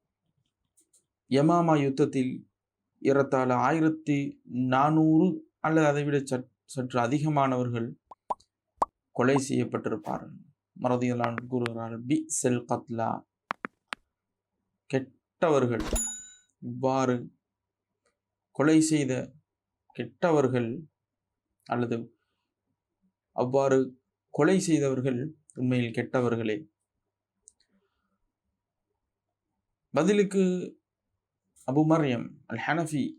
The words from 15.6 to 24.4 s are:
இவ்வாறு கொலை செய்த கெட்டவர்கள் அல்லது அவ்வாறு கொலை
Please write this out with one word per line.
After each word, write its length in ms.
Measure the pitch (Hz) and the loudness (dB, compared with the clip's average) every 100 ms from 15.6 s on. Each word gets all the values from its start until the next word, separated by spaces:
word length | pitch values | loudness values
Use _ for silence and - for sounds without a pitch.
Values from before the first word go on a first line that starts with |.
| 123 117 - - - - - _ _ _ | 2 0 -2 -4 -4 -8 -16 _ _ _
இவ்வாறு 580 | 123 123 131 135 131 123 117 - _ _ _ _ _ _ _ _ _ _ _ | -12 -4 -2 0 0 -2 -6 -18 _ _ _ _ _ _ _ _ _ _ _
கொலை 300 | - 143 160 | -2 4 4
செய்த 320 | 156 156 135 127 - - _ _ _ _ _ | 4 2 0 -4 -6 -14 _ _ _ _ _
கெட்டவர்கள் 760 | - 120 - 180 156 131 127 117 135 160 _ _ _ _ _ _ _ | -10 -10 -2 2 4 2 0 -2 -6 -12 _ _ _ _ _ _ _
அல்லது 540 | - 120 120 117 117 _ _ _ _ _ _ _ _ _ _ _ _ | -6 -4 -2 -4 -8 _ _ _ _ _ _ _ _ _ _ _ _
அவ்வாறு 460 | - 127 135 139 135 127 - _ _ _ | -4 -2 0 4 2 2 -4 _ _ _
கொலை 300 | - | 0